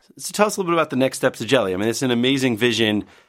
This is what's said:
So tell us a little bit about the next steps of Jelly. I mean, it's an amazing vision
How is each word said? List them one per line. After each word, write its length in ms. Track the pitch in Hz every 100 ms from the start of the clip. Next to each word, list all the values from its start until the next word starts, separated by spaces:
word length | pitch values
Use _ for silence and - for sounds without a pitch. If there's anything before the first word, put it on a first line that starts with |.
| _ -
So 140 | -
tell 160 | - 208
us 100 | 208
a 20 |
little 120 | 175
bit 80 | 170
about 100 | 151
the 60 | 127
next 220 | 131 -
steps 240 | 131 -
of 60 | 113
Jelly. 280 | 131 98 92
I 20 |
mean, 120 | 110
it's 120 | 113
an 80 | 131
amazing 480 | 120 127 139 131 107
vision 480 | 120 110 110 104 - -